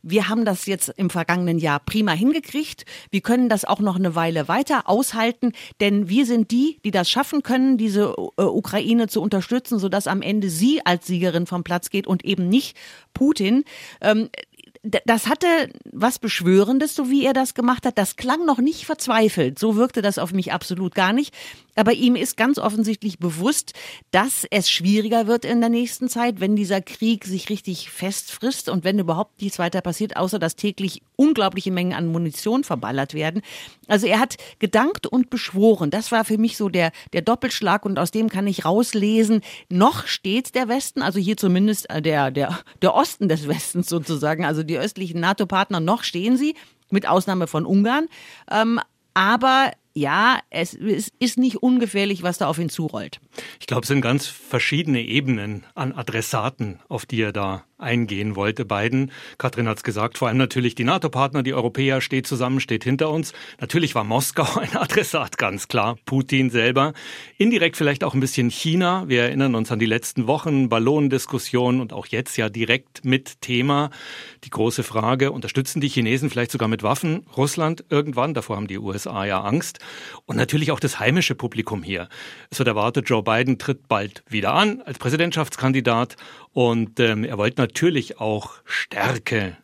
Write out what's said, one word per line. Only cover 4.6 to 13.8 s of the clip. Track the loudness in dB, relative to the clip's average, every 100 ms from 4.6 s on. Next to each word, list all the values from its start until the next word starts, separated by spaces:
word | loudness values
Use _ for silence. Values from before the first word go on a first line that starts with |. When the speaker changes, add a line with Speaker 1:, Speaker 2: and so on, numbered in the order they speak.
| 2 0 2
Speaker 1:
aushalten, | 0 0 0 -2 0 -2 -4 -16 -2
denn | 2 2 2
wir | 2 4
sind | 2 2
die, | 2 2 0
die | -2
das | 0 0
schaffen | 0 0 -2
können, | 0 2 4 4
diese, | 2 2 0 -2 -6 0
äh, |
Ukraine | 2 2 -2 -2 2 2 2
zu | 0
unterstützen, | 0 0 0 -2 0 -2
sodass | 0 0 0
am | -2
Ende | 0 0 0
sie | 2 4 4 2
als | 0 0
Siegerin | 0 2 0 -2
vom | -4
Platz | -2 -4 -2
geht | -4 0
und | -2 0
eben | -2 2
nicht | 2 0 -14 -20 -20 _
Putin. | 0 2 2 2 2 0 -10